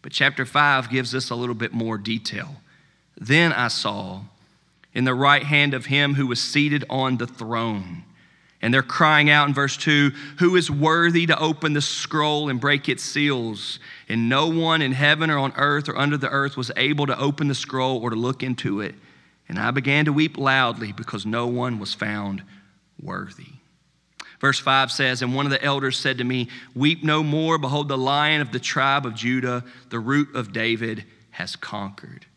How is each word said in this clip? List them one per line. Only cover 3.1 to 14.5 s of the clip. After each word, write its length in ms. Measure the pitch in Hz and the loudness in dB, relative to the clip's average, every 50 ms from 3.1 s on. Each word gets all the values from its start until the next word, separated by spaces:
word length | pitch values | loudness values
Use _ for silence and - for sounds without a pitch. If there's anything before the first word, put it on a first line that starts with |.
| _ | _
"Then 360 | - - 110 135 160 170 165 156 | -16 -2 4 4 6 6 4 4
I 140 | - 123 | 2 0
saw 560 | 117 - - - 107 104 101 98 92 92 95 101 - _ _ _ _ _ _ _ _ _ _ _ _ _ | -2 -2 -2 -4 -4 -4 -6 -8 -10 -10 -12 -14 -16 _ _ _ _ _ _ _ _ _ _ _ _ _
in 80 | 117 123 | -2 0
the 120 | 131 131 | 0 2
right 280 | 123 139 139 143 143 - | 2 4 6 4 4 4
hand 320 | 147 151 147 143 143 135 | 2 2 4 4 4 0
of 120 | 131 - | -2 -4
him 280 | - 139 143 147 143 139 | 0 0 2 2 2 2
who 140 | 135 139 127 | 0 0 0
was 120 | 120 117 | 0 -2
seated 440 | - - - 147 147 147 147 147 127 - | -2 0 2 2 2 2 2 0 -2 -2
on 280 | - 131 131 131 127 | -4 -2 0 0 0
the 100 | 117 117 | -2 -2
throne." 800 | 120 - - 113 110 117 117 117 113 110 101 95 90 87 85 - _ _ _ _ _ _ _ _ _ _ _ | -6 -8 -10 -8 -4 -4 -2 -2 -2 -4 -4 -6 -8 -12 -14 -16 _ _ _ _ _ _ _ _ _ _ _
And 140 | - 117 123 | -2 2 2
they're 80 | 135 127 | 2 2
crying 480 | - - - 170 156 156 147 147 147 | 2 2 4 4 6 6 6 6 8
out 160 | 147 147 147 | 6 6 6
in 80 | 143 139 | 4 2
verse 220 | 139 139 139 - | 0 0 0 -2
two, 360 | - - 160 151 147 143 143 135 - - - - - | -2 0 2 4 4 4 4 2 -2 -14 -16 -2 2
"Who 180 | 175 175 185 | 2 4 6
is 120 | 180 165 - | 4 2 2
worthy 580 | 151 143 147 156 156 170 170 170 170 170 170 | 0 2 4 4 4 4 4 4 4 4 4
to 120 | 165 160 - | 4 2 2
open 360 | 156 160 160 151 - 156 147 | 2 0 0 0 0 0 2
the 60 | 147 | 2
scroll 680 | 147 - - - - - 151 156 151 151 151 147 151 147 | 0 -2 -4 -6 -6 -4 0 0 2 2 2 0 0 -2
and 120 | 135 123 | -4 -2
break 280 | 110 143 143 135 139 - | 0 0 0 0 0 -2
its 160 | 127 - - | -4 -4 -4
seals?" 760 | - - 151 147 147 139 127 117 113 107 101 - - - - - - - - - _ | -6 -2 0 0 2 0 0 -2 -4 -6 -8 -10 -10 -12 -12 -14 -18 -20 -20 -10 _
And 200 | 107 113 113 113 | -2 0 2 2
no 200 | 131 135 151 | 2 2 2
one 340 | 165 | 2